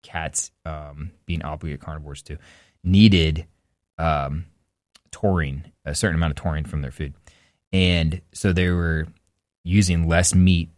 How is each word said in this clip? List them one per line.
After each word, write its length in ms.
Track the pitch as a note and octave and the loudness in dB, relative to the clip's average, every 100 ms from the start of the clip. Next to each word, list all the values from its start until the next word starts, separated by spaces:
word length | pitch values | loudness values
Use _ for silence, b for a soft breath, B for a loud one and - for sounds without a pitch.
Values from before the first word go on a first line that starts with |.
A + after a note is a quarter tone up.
cats, 500 | - E2+ D#2+ - - _ - | -10 -8 -6 -6 -8 _ -12
um, 440 | D2+ D2 D2 D#2 - - | -10 -12 -12 -14 -14 -6
being 160 | E2+ | -6
obligate 380 | D2+ D2+ E2 C#2 | -4 -6 -6 -10
carnivores 420 | - D#2 D2 C#2+ | -10 -12 -12 -16
too, 140 | - D2 b b b b | -14 -16 b b b b
needed, 600 | F2+ F#2+ A2 F#2+ D#2+ D#2 E2 _ _ _ _ - | 2 6 6 4 0 -2 -8 _ _ _ _ -6
um, 480 | E2 D2+ C#2 D2+ E2+ _ _ _ _ _ _ | -4 -2 -4 -8 -12 _ _ _ _ _ _
taurine, 640 | - G#2 F#2 D2 C#2 - _ | -6 -2 0 -2 -6 -12 _
a 100 | - | -10
certain 200 | D2 G#2 D#2+ | -4 -2 0
amount 140 | E2 | 0
of 60 | C#2+ | -2
taurine 280 | - D#2 | -4 -4
from 180 | D2+ D2+ | -4 -6
their 80 | C2+ | -8
food. 220 | - D2 - b b b b _ | -8 -10 -10 b b b b _
And 480 | F#2 F#2 F2 E2 F2 _ | 2 2 4 2 -2 _
so 200 | - G#2 | -4 0
they 160 | F2+ F2+ | 2 2
were 380 | F2 E2+ D#2+ D#2+ - _ _ _ _ | 2 0 0 -4 -10 _ _ _ _
using 420 | E2+ F#2+ F#2 F2 E2 | 0 2 4 2 4
less 260 | E2 F2+ | 4 4
meat 360 | - F#2 F2 E2 | 6 6 4 0